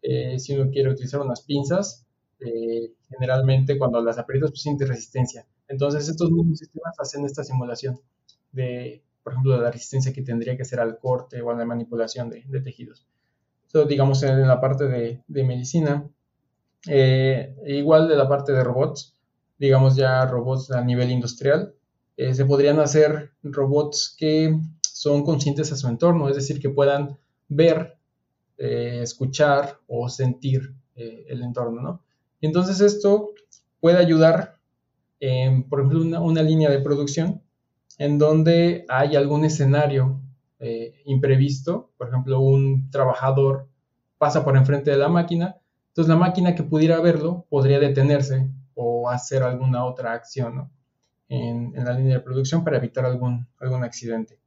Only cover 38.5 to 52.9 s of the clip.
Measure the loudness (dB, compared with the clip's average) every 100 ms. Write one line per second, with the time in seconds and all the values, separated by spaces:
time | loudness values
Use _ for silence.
38.5 | 6 4 0 -2 0 2 2 2 2 0
39.5 | 2 2 4 2 2 0 -2 -10 -20 _
40.5 | _ -10 -8 -10 _ -2 0 2 4 2
41.5 | 0 -4 -6 -6 _ -6 -4 -2 2 4
42.5 | 4 2 0 -2 0 0 0 0 2 2
43.5 | 0 -8 _ _ _ _ _ 0 2 2
44.5 | 4 4 2 2 2 4 2 0 -2 -4
45.5 | -8 _ _ _ 0 4 4 4 2 0
46.5 | 0 -2 2 4 4 4 2 -2 -6 -4
47.5 | 0 4 4 2 2 4 2 0 -2 -2
48.5 | -6 -16 -6 -4 -2 -2 -4 -4 -2 -2
49.5 | -2 -2 0 -2 -6 -8 -8 -10 -8 -6
50.5 | -8 -14 _ _ _ _ _ _ -6 -6
51.5 | -6 -8 -6 -4 0 2 0 -2 -4 -2
52.5 | -2 0 -2 -2